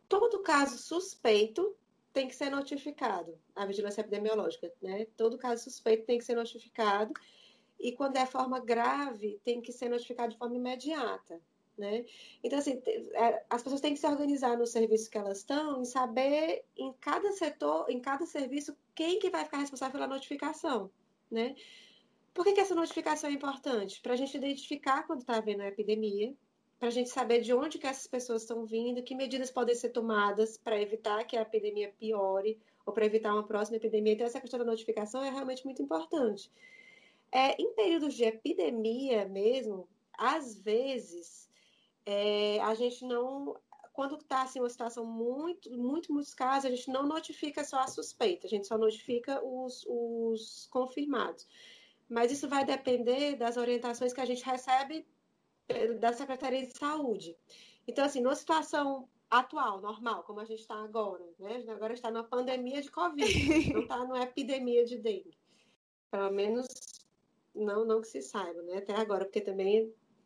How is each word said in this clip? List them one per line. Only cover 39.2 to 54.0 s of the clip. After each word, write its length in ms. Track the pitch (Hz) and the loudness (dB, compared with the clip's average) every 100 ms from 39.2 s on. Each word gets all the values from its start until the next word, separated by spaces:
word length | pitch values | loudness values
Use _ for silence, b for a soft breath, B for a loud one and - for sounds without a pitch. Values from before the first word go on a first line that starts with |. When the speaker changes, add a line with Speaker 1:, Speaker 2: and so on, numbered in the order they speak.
| 196 | 0
Speaker 1:
mesmo, 600 | 196 214 262 220 190 180 _ _ - | 2 4 4 0 -6 -10 _ _ 0
às 400 | 233 320 254 190 | 0 2 -4 -8
vezes, 920 | 196 220 269 254 190 175 - - - _ _ _ _ _ - | 0 2 2 -4 -6 -14 -14 -20 -20 _ _ _ _ _ -4
é, 540 | 202 208 208 208 214 | 0 4 4 4 2
a 120 | 208 | 2
gente 300 | 220 247 240 | 2 0 -2
não, 560 | 254 240 254 277 285 - _ - - | -4 -2 -2 -4 -8 -10 _ -20 -12
quando 260 | - 277 294 | -6 -6 -6
tá, 260 | - 262 | -4 -2
assim, 160 | 254 262 | -2 -2
uma 100 | 240 | -4
situação 360 | 240 226 240 226 | -2 -8 -6 -8
muito, 640 | 226 233 269 330 359 - 240 | -2 -2 -2 -4 -6 -8 -4
muito, 360 | 247 311 - | -2 -2 -2
muitos 200 | 285 285 | -2 -2
casos, 320 | - 254 269 262 | -2 2 2 2
a 100 | 247 | -2
gente 140 | 269 | -2
não 160 | 262 285 | 0 0
notifica 580 | 311 320 302 294 294 285 | 0 -4 -6 -6 -4 -2
só 140 | 269 | 0
a 80 | 262 | 0
suspeita, 600 | - - - 226 175 185 | -2 -8 0 2 2 -2
a 20 | |
gente 160 | 208 196 | -2 0
só 120 | 220 | 2
notifica 680 | 220 220 - 240 240 269 | 2 2 -2 -2 0 -4
os, 420 | 262 254 254 - - | -4 -6 -8 -8 -6
os 800 | 240 233 233 226 220 220 - - | -2 -2 0 0 -2 -4 -16 -4
confirmados. 760 | 254 254 - 294 247 - - - b b b b b _ | -2 0 -2 0 0 0 -4 -16 b b b b b _
Mas 240 | 233 240 | 2 2
isso 160 | 277 285 | 2 0
vai 160 | 277 | 0
depender 720 | 277 269 - 247 233 262 294 254 | 2 0 2 2 4 2 2 0
das 220 | 233 240 | 0 0
orientações 560 | 240 240 240 233 | 2 0 0 0